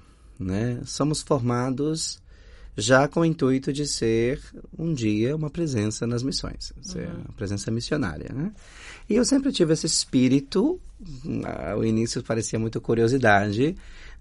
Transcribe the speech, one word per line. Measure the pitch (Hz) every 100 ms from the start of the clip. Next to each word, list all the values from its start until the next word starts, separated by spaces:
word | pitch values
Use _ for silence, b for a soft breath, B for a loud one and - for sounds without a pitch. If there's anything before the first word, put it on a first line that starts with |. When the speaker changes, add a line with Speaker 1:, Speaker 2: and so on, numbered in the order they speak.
| b b b b
Speaker 1:
né, | 92 98 123 120
somos | - - 147 151
formados | - 143 120 120 131 127 151 160 - - b b b b b -
já | 107 131 143
com | 170
o |
intuito | 165 156 131 131 147
de | 139 143
ser | - 113 113 120 143 - - - -
um | 165
dia | 135 110 107 120 156
uma | 151
presença | 170 160 117 107 - 117
nas | 120
missões, | 135 - - - - -
ser | - - -
Speaker 2:
Uhum. | - -
Speaker 1:
uma |
presença | - 98 101 117
missionária, | 117 - 151 95 76 -
né? | 135 196 - B B B B B
E | 220
eu |
sempre | 240 269 277
tive | - 160
esse | 156 160
espírito, | - - 131 127 139 139 190 294 370 - - 180 131 151 117
ao | - - 78 110
início | 113 110 113 123
parecia | - 113 - 113
muito | 113 117
curiosidade, | - 113 117 135 113 101 104 104 147 190 B B B B